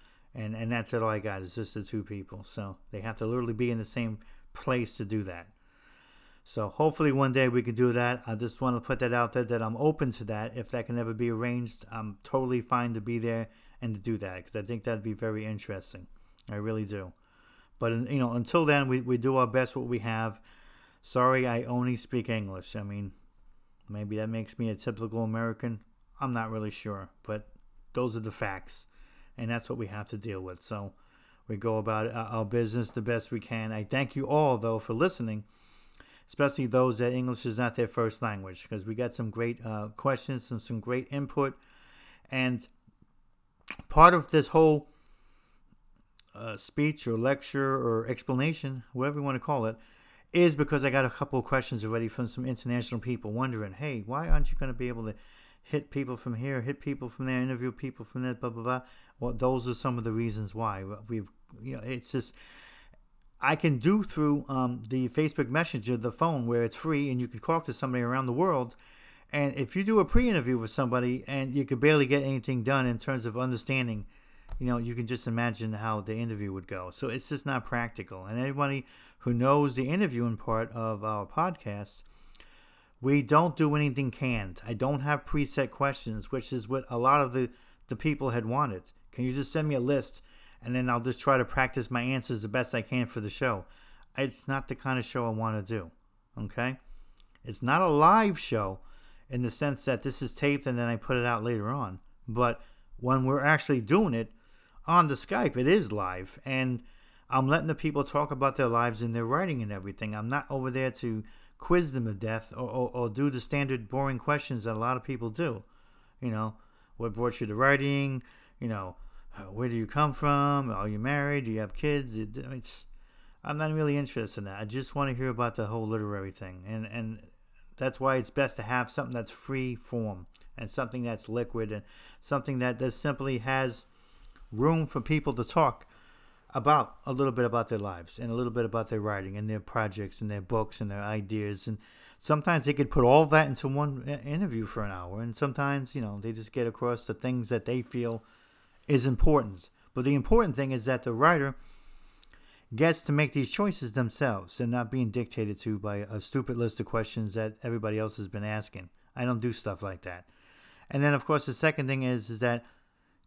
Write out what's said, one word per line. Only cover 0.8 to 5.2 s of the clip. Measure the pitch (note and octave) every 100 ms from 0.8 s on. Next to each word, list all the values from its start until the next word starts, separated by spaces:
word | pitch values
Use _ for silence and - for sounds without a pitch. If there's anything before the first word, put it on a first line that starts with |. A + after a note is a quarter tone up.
| A2
it. | A#2+
All | A2
I | G#2+
got | G#2 F#2+
is | F2+ -
just | G#2
the | A2
two | G2 A2
people. | F#2+ G2+ F#2+ G#2
So | G2+ - G2+ F#2+ -
they | G#2
have | A2 A2+
to | A2
literally | B2 A#2+
be | A2 A#2+
in | A2+
the | G#2+
same | - A#2 G#2+ - - -
place | - - B2+ A2+ -
to | G2+
do | G#2+